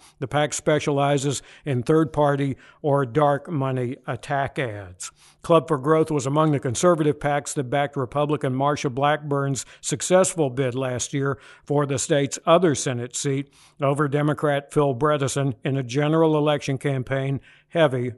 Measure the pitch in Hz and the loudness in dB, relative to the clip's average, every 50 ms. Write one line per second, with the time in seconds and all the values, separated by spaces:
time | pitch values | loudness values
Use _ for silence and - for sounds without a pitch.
0 | - - _ - 139 117 - 147 151 147 - - - 175 156 151 - 160 143 139 | -20 -20 _ -10 -8 -4 -2 0 0 -2 -2 -2 0 2 2 2 2 0 0 0
1 | 139 139 147 139 127 143 127 - - - - - - 151 131 123 120 - 156 160 | 2 2 2 0 0 -2 -2 -4 -6 -12 -20 -12 -6 -4 -4 -2 0 2 4 4
2 | 165 151 - 147 147 143 143 139 143 139 127 - - - - _ - 151 139 139 | 2 2 0 2 2 2 2 2 0 -2 -4 -6 -10 -20 -14 _ -2 0 2 2
3 | 139 117 113 151 147 143 143 139 139 - 175 139 135 131 131 131 123 120 131 - | 0 0 0 2 2 4 2 0 -2 -4 -4 -2 -2 -2 -2 -2 -4 -4 -6 -8
4 | _ - 131 113 - - 147 139 139 123 - - 139 117 104 101 98 90 90 - | _ -10 -10 -10 -6 -4 -4 -2 -2 -4 -4 -6 -6 -6 -8 -10 -14 -16 -16 -16
5 | - - - _ _ - _ _ - - 165 160 - - 156 135 123 147 160 160 | -16 -16 -18 _ _ -20 _ _ 0 4 4 4 4 2 -2 -2 2 2 2 2
6 | 160 - 156 147 113 135 143 156 156 156 147 135 - 131 110 - - 180 175 156 | 2 2 0 -2 -2 0 0 2 2 2 2 0 -2 -4 -2 2 4 4 4 4
7 | 160 151 143 - - 143 143 143 - - - 156 135 120 135 139 143 139 - 143 | 2 0 0 0 -2 -2 -2 -2 -4 -4 -6 -6 -4 -2 -2 -2 -2 -2 -4 -6
8 | 127 113 - 143 147 147 151 139 - 135 127 131 139 143 147 147 - 143 117 135 | -6 -4 -2 -2 -2 0 -2 -2 -2 -2 -2 0 0 0 0 -2 -4 -4 -2 0
9 | 139 147 151 151 151 147 143 139 139 139 135 120 - - - - - - 156 117 | 0 0 0 0 -2 -4 -2 -2 -2 -2 -4 -4 -6 -10 -14 -14 -8 -6 -6 -4
10 | - - 180 185 185 180 - 165 156 131 123 131 139 123 113 131 131 127 127 120 | 0 4 4 4 4 4 2 0 -2 0 0 -2 -4 -4 -4 -4 -4 -4 -4 -6
11 | - - - 139 135 139 135 - - - - - _ - 147 143 147 135 139 123 | -6 -6 -4 -4 -2 -4 -4 -6 -10 -18 -20 -12 _ -2 0 0 2 0 0 -2
12 | - - 156 143 143 135 - - - 180 165 170 185 170 139 - - 143 127 120 | 0 0 2 2 2 0 -4 -2 2 4 4 6 6 4 2 0 -2 -4 -6 -6
13 | 120 127 - - - 143 135 139 139 - _ _ _ _ _ - 147 135 143 135 | -8 -8 -8 -6 -4 -2 -2 -4 -4 -8 _ _ _ _ _ -2 -2 0 2 0
14 | 151 143 131 147 147 151 147 - 160 147 143 139 143 - - 151 147 143 135 117 | 0 0 0 0 0 0 0 0 0 0 0 -2 -4 -2 0 2 2 2 2 0
15 | 147 151 151 143 139 127 - 143 139 139 120 - - 156 135 135 131 117 117 143 | 0 0 2 2 0 -2 -2 -2 -2 -2 -2 -4 -4 -4 -2 -2 -4 -4 -2 -2
16 | 147 151 156 165 165 160 156 151 147 151 147 139 - - 135 127 - 147 135 131 | 0 2 4 4 4 4 2 2 2 2 0 0 -2 -4 -4 -4 -2 -2 -2 -4
17 | 123 - 135 135 135 135 139 127 - - - _ _ _ - 170 160 143 127 123 | -4 -4 -4 -4 -2 -4 -4 -6 -8 -12 -20 _ _ _ 0 2 2 2 2 0
18 | 123 127 113 | -4 -4 -6